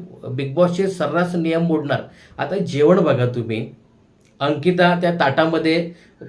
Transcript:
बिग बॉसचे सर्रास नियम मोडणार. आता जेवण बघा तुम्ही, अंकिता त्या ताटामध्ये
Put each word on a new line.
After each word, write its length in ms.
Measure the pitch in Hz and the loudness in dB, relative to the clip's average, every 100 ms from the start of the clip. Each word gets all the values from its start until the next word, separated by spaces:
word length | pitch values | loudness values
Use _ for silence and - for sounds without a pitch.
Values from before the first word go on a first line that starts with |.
| - - 120 | -8 -14 -10
बिग 240 | 123 135 | -6 -4
बॉसचे 340 | 143 175 175 190 | 0 0 2 -2
सर्रास 480 | - 135 165 175 175 | -2 -2 0 -2 -2
नियम 280 | 160 165 | -2 0
मोडणार. 380 | 170 156 139 - - - - - | 0 0 0 -4 -4 -18 -18 -10
आता 200 | 139 190 | -6 -4
जेवण 420 | 170 139 147 190 | -4 2 4 6
बघा 260 | 156 123 123 | 4 2 0
तुम्ही, 440 | 120 113 110 - - _ _ _ _ _ - | -2 -4 -6 -8 -14 _ _ _ _ _ -6
अंकिता 600 | 143 147 170 175 175 175 | -4 0 0 4 4 4
त्या 100 | 175 | 0
ताटामध्ये 800 | 170 143 - 160 165 160 165 170 - - _ | 0 0 2 2 2 0 0 -2 -10 -20 _